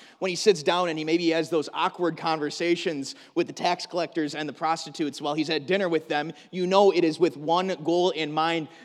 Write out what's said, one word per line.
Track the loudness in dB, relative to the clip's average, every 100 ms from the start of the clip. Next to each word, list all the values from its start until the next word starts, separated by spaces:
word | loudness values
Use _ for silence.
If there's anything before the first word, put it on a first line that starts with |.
| -18 -8
When | -4
he | 2
sits | 4 4
down | 2 0 0
and | -2
he |
maybe | 0 2 2
has | 2 0
those | -2 -2
awkward | -2 -4 0 -2 -2
conversations | -2 -2 -2 -2 0 0 0 -4 -8 -12 -8 -4
with | -4
the |
tax | -2 -2 -2 -4
collectors | -4 -4 -2 -4
and | -4 -8
the |
prostitutes | -4 -2 -2 -4 -6 -6 -4
while | -4 -2
he's | -2
at | -2 0
dinner | 0 2
with | 0 0
them, | -4 -4 -10 -10
you | -4 2
know | 6 6
it | 6
is | 2 2
with | 0 0
one | -2 0 0 -2
goal | 0 2 2
in | 0 -2
mind, | 0 0 0 -4 -12